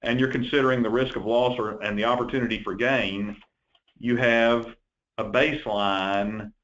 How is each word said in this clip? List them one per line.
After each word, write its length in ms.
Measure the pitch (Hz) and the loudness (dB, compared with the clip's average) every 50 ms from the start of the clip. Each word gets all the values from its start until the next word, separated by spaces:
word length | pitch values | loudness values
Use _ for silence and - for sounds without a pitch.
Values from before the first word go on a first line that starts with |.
and 160 | - 117 120 127 | -4 -2 0 2
you're 140 | 131 131 | 2 2
considering 500 | - 131 120 - 147 143 131 131 127 123 | 0 -2 -2 0 2 2 4 4 2 2
the 80 | 117 107 | 2 2
risk 240 | 110 123 131 131 - | 2 0 0 0 -4
of 100 | 110 101 | -6 -2
loss 320 | 107 117 120 123 123 123 123 | 0 2 2 2 2 2 -2
or, 220 | 107 107 104 - | -4 -6 -6 -6
and 140 | 101 107 104 | -6 -4 -2
the 80 | 101 110 | 0 0
opportunity 560 | 117 123 120 117 - 139 131 120 113 113 104 | 2 2 0 0 -2 -2 -2 -2 -2 -2 -4
for 120 | - 104 92 | -4 -6 -4
gain, 640 | 101 120 127 135 123 104 95 98 101 104 104 104 - - _ _ _ _ _ _ _ _ _ _ - | -2 0 0 0 0 -2 -2 -4 -6 -6 -8 -10 -12 -18 _ _ _ _ _ _ _ _ _ _ -6
you 160 | 113 120 120 | -2 0 0
have 580 | 120 127 117 117 117 117 117 120 117 117 - - _ _ _ _ _ _ _ _ - | 2 4 4 4 4 4 4 2 2 -2 -6 -14 _ _ _ _ _ _ _ _ -8
a 60 | 110 | -4
baseline 1300 | 104 104 127 147 156 143 - - 113 104 101 101 98 98 95 95 95 98 101 101 104 110 110 104 107 - _ | -2 0 2 2 2 0 -4 -4 -4 -2 0 0 0 0 0 0 0 0 0 -2 -2 -4 -8 -10 -12 -16 _